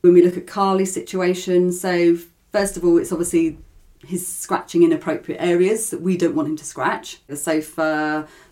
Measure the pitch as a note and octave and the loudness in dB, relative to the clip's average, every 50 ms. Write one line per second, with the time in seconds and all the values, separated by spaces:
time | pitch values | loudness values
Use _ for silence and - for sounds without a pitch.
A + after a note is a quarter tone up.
0 | - F3+ F3 F3 F3 F3+ F3+ F3+ - - - G#3 G3 G3 F#3+ F#3+ G3 F#3+ - - | 6 8 8 8 6 6 2 -2 -12 -10 -4 -2 0 0 2 0 0 -2 -4 -8
1 | - - - F#3 F3+ F3+ F#3 F3+ - F#3 F3+ F3+ F3+ F3+ F3 F3+ - F#3 F3+ F3 | -10 -6 -6 -2 -2 -2 -2 -2 -2 0 2 2 2 2 0 -2 -4 -2 0 2
2 | E3+ E3+ E3+ E3+ - _ _ _ _ _ - G#3 G3 G3 - F3+ E3+ F3 E3+ E3+ | 4 4 2 2 -2 _ _ _ _ _ -2 -2 -2 -2 -4 0 2 4 4 4
3 | - - F#3 D#3+ E3+ - - E3+ E3 D#3+ D3+ - - - _ - _ _ - _ | 2 0 -4 -4 -4 0 0 0 0 0 -2 -8 -18 -20 _ -20 _ _ -20 _
4 | - C#3+ F#3 F3 - - - - - - F#3+ - - - - E3+ F3 E3 E3 D3+ | -12 -8 -8 -8 -6 -8 -10 -12 -8 -6 -6 -6 -6 -2 4 4 4 4 4 0
5 | - E3 D#3 - - - D3 - D#3+ F3+ F3 F3 F#3 F#3+ A3 A3+ - - - D#3 | -2 -6 -6 -6 -6 -10 -8 -4 -2 0 2 2 2 2 2 -2 -2 -6 -8 -4
6 | E3 F#3 F#3 F3 F3 D#3+ C#3+ D3+ D3+ D3 D#3 D#3 - - - - B2+ F3 A3 - | -2 -2 0 2 0 0 0 0 -2 -4 -6 -8 -10 -14 -10 -6 -4 -4 -4 -6
7 | - - - - _ _ C#3 C#3+ - E3 D#3 D#3 D#3 - - - D#3 D#3 D#3 D3+ | -10 -16 -20 -20 _ _ -12 -8 -4 -2 -2 -2 -4 -6 -6 -4 -2 -2 -2 -2
8 | D#3 D3+ D3+ D3+ D3+ D3+ - - - _ | -2 -2 -4 -6 -6 -10 -18 -20 -20 _